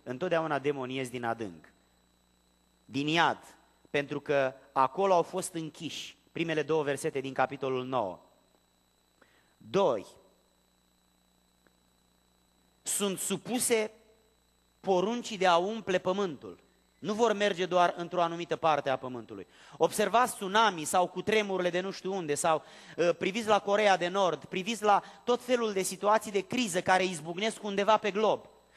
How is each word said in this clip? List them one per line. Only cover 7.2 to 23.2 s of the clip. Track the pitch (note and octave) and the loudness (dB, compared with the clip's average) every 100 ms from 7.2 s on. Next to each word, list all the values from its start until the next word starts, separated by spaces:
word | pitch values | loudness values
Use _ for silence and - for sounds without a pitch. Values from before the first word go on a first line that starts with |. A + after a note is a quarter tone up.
din | C3+ | -4
capitolul | C3 C3 C#3 C3+ B2+ | 0 0 0 -4 -2
nouă. | B2+ B2+ G2 E2+ _ _ _ _ _ _ _ _ _ _ _ _ _ _ | -2 -2 -2 -6 _ _ _ _ _ _ _ _ _ _ _ _ _ _
Doi. | G#2+ E3 F3+ G#2+ - - _ _ _ _ _ _ _ _ _ _ _ _ _ _ _ _ _ _ _ _ _ _ _ _ _ _ | -4 2 2 2 -4 -18 _ _ _ _ _ _ _ _ _ _ _ _ _ _ _ _ _ _ _ _ _ _ _ _ _ _
Sunt | - - G3+ F3+ | -6 -2 -2 -4
supuse | - G3 F3+ A#3+ - A3+ G#3+ - _ _ _ _ _ _ _ _ | -4 -6 -4 -4 0 0 0 -8 _ _ _ _ _ _ _ _
poruncii | G3 F3+ G3 A#3+ - G3+ | 0 2 2 -2 -6 0
de | F#3 | 4
a | F3 | 4
umple | F#3+ A3 - F#3 | 2 -4 -2 -2
pământul. | F#3 F#3+ G3 B2+ G#2 E2 _ _ _ _ | 0 -2 -2 -6 -14 -16 _ _ _ _
Nu | D#3 | -6
vor | G#3+ A#3 | 0 2
merge | G3+ G#3 F3 F3+ | 2 0 0 0
doar | F3+ F3 F3+ | 4 2 2
într-o | E3+ F3 | -4 -2
anumită | E3+ E3+ E3+ D#3 | -2 -2 -6 0
parte | D#3+ C#3+ C#3 | 2 2 0
a | C3 | -4
pământului. | B2+ B2 A2 G2+ - - - - | -4 -12 -12 -16 -16 -20 -20 0
Observați | E3+ - G3 A3+ B3 | 0 2 2 2 2
tsunami | - F#3+ G#3+ A3 E3+ | -2 0 2 2 2
sau | D3 F#3 F3+ | 0 2 0
cutremurile | F#3 F#3+ G#3+ G3+ F#3 F3+ | -2 0 2 2 0 0
de | F3 | -2
nu | F#3+ | -4
știu | - F#3 | -6 -6
unde, | G3 D#3 | -4 -2
sau, | C#3+ E3+ D#3 - - - - | 0 2 0 -2 -18 -14 0
uh, | D#3 | 0
priviți | - | 2